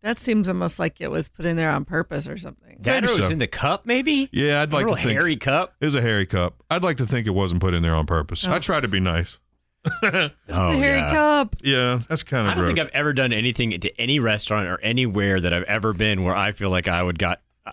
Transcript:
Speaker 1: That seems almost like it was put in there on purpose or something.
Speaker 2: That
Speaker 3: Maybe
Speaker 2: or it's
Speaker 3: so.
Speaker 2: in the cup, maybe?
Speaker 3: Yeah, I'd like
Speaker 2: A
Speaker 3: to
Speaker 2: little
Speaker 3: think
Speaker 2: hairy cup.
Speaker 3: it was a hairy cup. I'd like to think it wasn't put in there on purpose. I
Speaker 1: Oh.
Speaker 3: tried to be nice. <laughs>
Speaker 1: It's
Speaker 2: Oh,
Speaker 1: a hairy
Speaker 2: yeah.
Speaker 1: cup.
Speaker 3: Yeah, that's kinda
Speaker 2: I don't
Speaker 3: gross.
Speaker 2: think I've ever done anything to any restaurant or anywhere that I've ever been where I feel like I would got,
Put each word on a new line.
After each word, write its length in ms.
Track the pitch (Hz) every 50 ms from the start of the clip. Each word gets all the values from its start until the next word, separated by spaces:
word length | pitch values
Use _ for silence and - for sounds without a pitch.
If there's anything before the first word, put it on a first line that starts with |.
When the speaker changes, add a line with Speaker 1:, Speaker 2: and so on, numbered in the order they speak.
Speaker 1:
That 180 | - 208 - -
seems 300 | - - 226 214 202 180
almost 300 | 185 180 180 170 - -
like 200 | 175 165 - _
it 120 | 175 -
was 180 | - 160 156 -
put 160 | _ - 165
in 100 | 170 170 165
there 120 | 165 156
on 160 | 147 139 143
purpose 420 | - 180 156 165 - - 147 160 -
or 80 | 143
something. 420 | - 165 - - _ _ - - -
Speaker 2:
That 220 | - - 120 - 214
Speaker 3:
Maybe 100 | 247 240
Speaker 2:
or 40 | -
it's 100 | 101 92
Speaker 3:
so. 40 |
Speaker 2:
in 60 | 160 160
the 80 | 127 -
cup, 380 | - - - 139 170 202 -
maybe? 420 | 226 240 254 269 277 302 277 269 269
Speaker 3:
Yeah, 300 | - - 139 147 147 147 151
I'd 100 | 151 151
like 120 | 147 135
Speaker 2:
A 20 | 226
Speaker 3:
to 40 | 190
Speaker 2:
little 100 | - -
Speaker 3:
think 140 | 127 110 135
Speaker 2:
hairy 180 | 165 175 156 123
cup. 380 | - 139 135 156 180 - _ _
Speaker 3:
it 60 | -
was 80 | 151 143
a 60 | 135
hairy 240 | 117 117 110 104 98
cup. 380 | 90 - 95 87 87 - _ - _
I'd 100 | 156 180 180
like 140 | 185 160 123
to 80 | 131
think 220 | 107 131 123 113 107
it 40 | 95
wasn't 260 | 95 98 92 87 90
put 140 | 82 95 87
in 80 | 85 82
there 100 | 82 82
on 140 | 80 78 73
purpose. 380 | 87 82 76 - - - - 180
I 80 | 156
Speaker 1:
Oh. 40 | 175
Speaker 3:
tried 200 | 156 - 185 156
to 60 | 135 113
be 120 | 92 95
nice. 380 | 92 92 85 82 87 - - - _ _ _ _ _ _ _ _ _
<laughs> 0 | 160 - - -
Speaker 1:
It's 300 | 453 - 185 170 143 - _ _ -
Speaker 2:
Oh, 220 | - - - 87
Speaker 1:
a 40 | -
hairy 240 | 277 269 277 277 277
Speaker 2:
yeah. 120 | - 73 -
Speaker 1:
cup. 420 | 311 302 302 302 294 277 214 - - -
Speaker 3:
Yeah, 380 | 139 139 127 123 123 123 123 113 -
that's 140 | 160 156 -
kinda 220 | - - 131 110 101
Speaker 2:
I 60 | 95
don't 80 | 92 90
Speaker 3:
gross. 20 | 85
Speaker 2:
think 100 | 82 113
I've 140 | 156 139 -
ever 180 | 135 147 151 143
done 180 | 131 135 127
anything 480 | 120 107 110 123 123 - 123 113 98 85
to 220 | - - - -
any 180 | 120 123 139 147
restaurant 480 | 123 113 107 104 - - 107 107 101 90
or 120 | 92 -
anywhere 580 | - 107 117 123 127 120 98 104 101 101 98 95
that 140 | 85 87 85
I've 100 | 87 90
ever 300 | - 104 110 98 110 107
been 300 | 87 107 107 104 95 92
where 120 | 90 92
I 160 | 98 98 101
feel 200 | 104 - 101 98
like 160 | 92 90 85 101
I 160 | 87 87 90
would 160 | 90 90 80
got, 220 | 98 87 87 - _ _ _ _ _ -